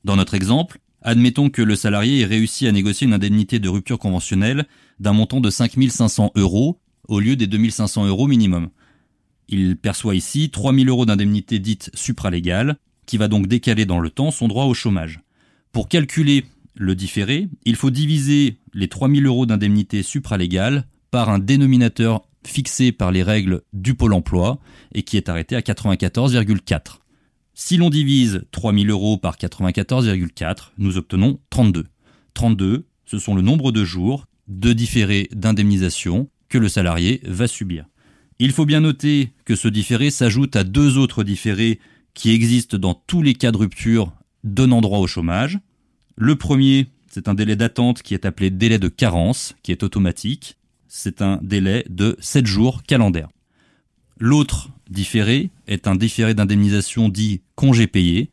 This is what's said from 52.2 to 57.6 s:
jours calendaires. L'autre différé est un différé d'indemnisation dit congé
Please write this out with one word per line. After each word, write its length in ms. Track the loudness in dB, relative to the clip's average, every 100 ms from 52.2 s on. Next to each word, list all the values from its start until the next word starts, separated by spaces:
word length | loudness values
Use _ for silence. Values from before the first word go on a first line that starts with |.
| -2 0 0
jours 360 | 2 0 0
calendaires. 460 | 0 2 2 0 -6 _ _ _ _ _ _ _ _ _
L'autre 520 | 2 2 2 -4 -8 -20 _
différé 640 | -8 -2 0 2 0 -2 _ -8
est 200 | -4 -2
un 80 |
différé 380 | 0 0 0 0
d'indemnisation 760 | 2 2 4 4 2 -2 0 0
dit 320 | 0 -2 -4 _
congé 300 | 0